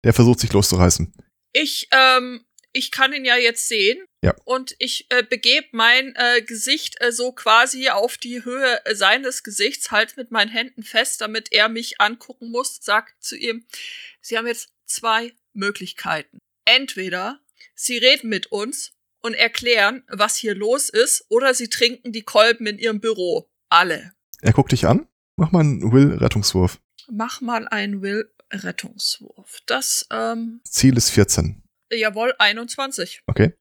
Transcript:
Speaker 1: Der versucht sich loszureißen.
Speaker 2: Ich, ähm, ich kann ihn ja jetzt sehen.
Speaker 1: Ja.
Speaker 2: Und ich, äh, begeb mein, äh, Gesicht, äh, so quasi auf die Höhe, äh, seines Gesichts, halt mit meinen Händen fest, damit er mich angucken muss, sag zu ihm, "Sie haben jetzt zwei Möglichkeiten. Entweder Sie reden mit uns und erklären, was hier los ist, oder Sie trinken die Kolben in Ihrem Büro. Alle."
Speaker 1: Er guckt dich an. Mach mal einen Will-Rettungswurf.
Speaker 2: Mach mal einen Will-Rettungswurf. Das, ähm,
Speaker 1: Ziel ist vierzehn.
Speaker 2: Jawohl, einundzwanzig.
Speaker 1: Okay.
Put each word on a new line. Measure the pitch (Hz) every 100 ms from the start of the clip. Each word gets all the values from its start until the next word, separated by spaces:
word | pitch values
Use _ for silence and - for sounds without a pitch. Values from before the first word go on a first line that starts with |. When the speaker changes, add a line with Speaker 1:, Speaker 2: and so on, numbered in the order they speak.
Speaker 1:
Der | 117
versucht | 113 120 123
sich | 110
loszureißen. | 98 101 92 90 - 85 _ _ _ _
Speaker 2:
Ich, | 269 302 - -
ähm, | 269 262 254 247 247 _ _ _
ich | 262 254
kann | - 269
ihn | 285 262
ja | 247
jetzt | 233 233 -
sehen. | 226 196 285 381 _
Speaker 1:
Ja. | - -
Speaker 2:
Und | - 254 262 -
ich, | 254 - -
äh, | 247
begeb | 233 247 240 285 302
mein, | 233 226 247 262 -
äh, | 240 240
Gesicht, | 233 226 254 302 - -
äh, | 240
so | 233 247
quasi | 254 226 226 254 262 262
auf | 202 240 -
die | 240 240
Höhe, | 233 254 262 240
äh, | -
seines | 208 196 233 269 254
Gesichts, | - 202 208 277 -
halt | 214 220 -
mit | 247
meinen | 226 208
Händen | 226 254 -
fest, | 214 226 247 -
damit | 214 220 220
er | 208 220
mich | 226 233 -
angucken | 208 233 - 247 233
muss, | 233 262 -
sag | - 220 226 _
zu | - -
ihm, | 233 226 _ - - - - _
"Sie | - 226
haben | 233
jetzt | 233 - _ -
zwei | - 233 220 233 _ _
Möglichkeiten. | 202 196 202 185 - 180 160 - - _ _
Entweder | - 247 269 - 185 180 202 277 _ _ _
Sie | - - 247
reden | 247 285 226
mit | 196 -
uns | 202 220 - - _ _ _
und | 233
erklären, | 220 233 - 240 233 202 247 _
was | 196 214 -
hier | 220
los | 202 208 269 -
ist, | 214 269 - _
oder | 226 269
Sie | 254 233
trinken | - 240 240 247
die | 220
Kolben | - 214 226 233 214
in | 208
Ihrem | 226 214
Büro. | 226 202 180 170 - _ _
Alle." | 170 180 156 - _ _ -
Speaker 1:
Er | -
guckt | 117 135
dich | 123 80
an. | 196 - _ _ -
Mach | 160
mal | 180
einen | 151 131 92
Will-Rettungswurf. | 127 143 - - 110 101 92 90 - _ _ -
Speaker 2:
Mach | 214 233 -
mal | 240 233 226
einen | 214 202 196
Will-Rettungswurf. | 196 202 - _ _ 196 190 - - 202 - - 214 - 190 - -
Das, | 254 262 - -
ähm, | 220 226 226 226 233
Speaker 1:
Ziel | - - 135 123
ist | -
vierzehn. | - 98 - 80 98 _ _ _
Speaker 2:
Jawohl, | 233 214 202 240 -
einundzwanzig. | 208 214 233 - 269 269 180 - -
Speaker 1:
Okay. | - - -